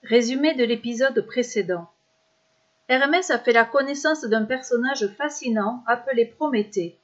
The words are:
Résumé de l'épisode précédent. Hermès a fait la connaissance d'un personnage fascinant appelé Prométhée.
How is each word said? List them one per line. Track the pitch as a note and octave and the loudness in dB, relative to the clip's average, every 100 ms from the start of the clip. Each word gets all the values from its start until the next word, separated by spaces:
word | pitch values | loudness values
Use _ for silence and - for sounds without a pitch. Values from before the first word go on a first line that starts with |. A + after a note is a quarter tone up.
Résumé | - A#3 A#3 C4 D4+ D#4 | 4 2 4 2 0 2
de | |
l'épisode | A#3 A3+ A#3 A#3 C4+ A3+ | 0 0 -4 0 0 0
précédent. | G3+ - B3 A3 F3 F3 E3+ _ _ _ _ _ _ _ _ _ _ | -4 -4 -4 -2 -2 -4 -6 _ _ _ _ _ _ _ _ _ _
Hermès | B3+ C#4 E4+ F#4 | 0 2 2 0
a | B3 | -2
fait | A#3+ | 2
la | A#3 | 4
connaissance | A3+ C#4 C4+ C#4+ D#4 D#4 A#3+ | 4 2 0 -2 -2 -2 0
d'un | A3 | 0
personnage | G#3+ C4 C4 A#3+ B3+ C#4 G3+ - | 0 -4 -2 -2 0 -2 -4 -4
fascinant | D4 - C4 A3 G3+ B3 - | -6 -6 -4 -2 -2 -4 -4
appelé | A#3+ C4 B3 A3+ | -4 -2 0 0
Prométhée. | - D4+ B3 G#3 - E3+ - | 0 -2 -2 -2 -4 -6 -10